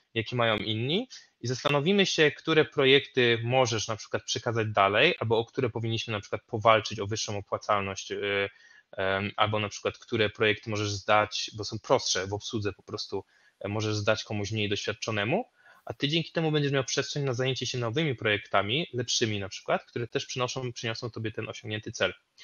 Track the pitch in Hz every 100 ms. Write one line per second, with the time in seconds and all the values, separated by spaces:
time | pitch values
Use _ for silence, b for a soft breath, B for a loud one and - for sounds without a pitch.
0 | _ 113 107 123 117 107 104 110 127 175
1 | 254 B B B 117 127 143 143 147 202
2 | 185 - 151 - - 156 147 - 135 139
3 | 135 - 120 117 117 131 127 113 - 107
4 | - 110 - 135 - 113 107 104 98 101
5 | 156 175 113 113 117 - 123 117 113 113
6 | - 107 - 113 - 117 107 110 101 107
7 | 101 107 - 101 98 107 - 104 98 95
8 | - 98 101 101 98 b b b b -
9 | 95 98 101 - 107 107 104 - 104 -
10 | - 113 107 - 110 104 - 104 104 101
11 | - 107 104 - - 113 104 113 - 131
12 | - 98 98 101 - 113 101 92 - 104
13 | - 98 - b b b 98 104 107 107
14 | 104 107 - 104 101 110 104 101 - 101
15 | - 107 101 175 247 b b b - -
16 | 143 165 156 - 160 151 143 139 127 -
17 | 135 151 139 120 127 127 123 127 120 117
18 | 165 120 110 104 - 101 98 131 170 120
19 | 127 - 113 104 95 - - 185 - 131
20 | 117 139 - - 123 131 127 120 117 113
21 | 120 - 110 110 107 - 107 107 113 110
22 | 95 - _ _